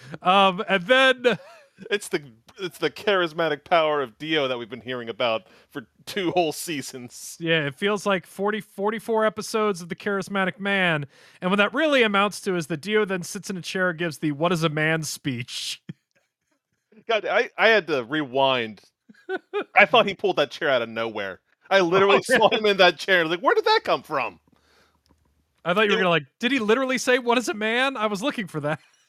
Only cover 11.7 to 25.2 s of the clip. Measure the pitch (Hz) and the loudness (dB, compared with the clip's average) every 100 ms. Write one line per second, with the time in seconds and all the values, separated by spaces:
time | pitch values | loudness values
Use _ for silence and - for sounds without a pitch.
11.7 | 254 311 269 220 196 202 - 202 175 156 | 2 2 4 4 2 0 -2 -4 -4 -4
12.7 | 156 196 214 196 190 165 202 - 185 - | -6 -2 0 0 -4 -6 -10 -10 -10 -6
13.7 | 190 180 160 170 139 156 143 175 170 165 | -2 -2 -2 -6 -4 -4 0 0 2 0
14.7 | 151 156 160 147 - 143 117 113 - - | 0 0 0 -4 -6 -6 -6 -8 -10 -10
15.7 | - - - _ _ _ _ _ _ _ | -12 -14 -20 _ _ _ _ _ _ _
16.7 | _ _ 220 - 220 180 196 254 - 214 | _ _ _ -2 -2 0 0 0 2 4
17.7 | 214 160 139 113 156 135 135 135 127 110 | 4 2 -2 -2 -4 -2 2 2 2 -2
18.7 | 101 _ _ _ - - 370 _ 403 - | -10 _ _ _ -18 -10 -10 _ -8 0
19.7 | 190 202 240 202 180 196 170 139 - 156 | 2 4 4 2 0 -2 0 -2 -2 0
20.7 | 127 117 113 113 104 98 87 _ _ - | 0 0 -4 -4 -4 -8 -10 _ _ 0
21.7 | 196 165 190 196 202 - 240 208 220 208 | 2 4 4 4 4 4 4 4 4 0
22.7 | 190 180 160 - 180 160 175 277 415 415 | 4 4 4 0 0 2 0 2 2 2
23.7 | 440 - 165 - 147 110 82 _ _ _ | 0 0 -2 -2 -4 -4 -8 _ _ _
24.7 | _ _ _ _ _ | _ _ _ _ _